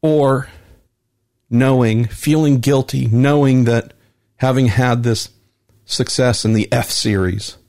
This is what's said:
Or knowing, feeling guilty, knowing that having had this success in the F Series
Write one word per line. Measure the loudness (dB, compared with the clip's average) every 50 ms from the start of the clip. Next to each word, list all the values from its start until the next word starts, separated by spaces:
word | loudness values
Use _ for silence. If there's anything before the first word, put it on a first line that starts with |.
Or | 0 0 2 2 2 2 0 -2 -4 -8 -18 -20 -20 _ -20 _ _ _ _ _ _ _ _ _ _ _ _ _ _
knowing, | _ 0 0 2 2 2 2 2 2 0 0 -2
feeling | -4 -6 -6 -2 0 0 2 2 2 2 2
guilty, | 2 0 0 0 -2 -2 -4 -4 -2
knowing | 0 2 2 2 2 2 2 2 2 2 2 2
that | 2 0 -2 -2 -6 -18 _ _ _ _ _ _ _ _
having | _ -2 0 0 2 0
had | 2 2 0 0 0 0 0 0
this | -2 -2 -2 -6 -12 _ _ _ _ _ _ _ _ _ _ _
success | -10 -6 -6 -4 -4 -2 0 0 0 0 0 0
in | 0 0
the | 0 0 -2
F | -2 -4 -4 -4
Series | -6 -4 -2 -2 0 0 0 -2 -2 -6 -8 -12 -16 -18 _